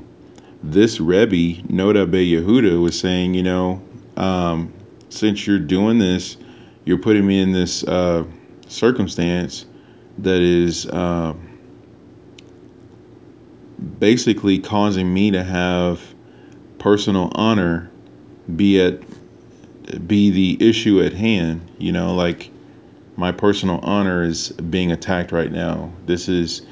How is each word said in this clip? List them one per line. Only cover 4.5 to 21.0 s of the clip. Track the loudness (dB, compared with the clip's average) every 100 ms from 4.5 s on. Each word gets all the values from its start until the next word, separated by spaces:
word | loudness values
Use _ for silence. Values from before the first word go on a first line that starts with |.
| -2 -6 -12 -20 -20 -20
since | -2 -2 0 0
you're | -2
doing | 0 0 2 2
this, | 2 0 -4 -16 -20 -20 -20 -10
you're | -2 0
putting | 2 4 4
me | 2
in | 2
this, | 0 -2 -4
uh, | -4 0 0 0 -4 -10 -20 -20 -18
circumstance | 0 0 2 -2 -2 -2 -2 -4 -10 -18 -20 -20 -20 -20 -6
that | 0 2
is, | 4 4 2 -2 -6
uh, | -4 -2 -2 -4 -8 -14 -20 -20 -20 -20 -20 -20 -20 -20 -20 -20 -20 -20 -20 -20 -20 -20 -20 -20 -20 -20 -20 -20 -14 -12 -2
basically | 2 2 2 0 0 0
causing | 0 0 0 0 0
me | 0 2
to | 0
have | -2 -2 0 0 0 -4 -10 -20 -20 -20 -20 -20 -20 -4
personal | 2 2 2 0 0 0
honor | 0 2 0 -2 -6 -18 -20 -20 -20 -20 -8 0
be | 4 4
at, | 4 0 -10 -20 -20 -20 -20 -20 -20 -20 -14 -10 -2
be | 2 4
the | 4 2 2 2
issue | 2 2 2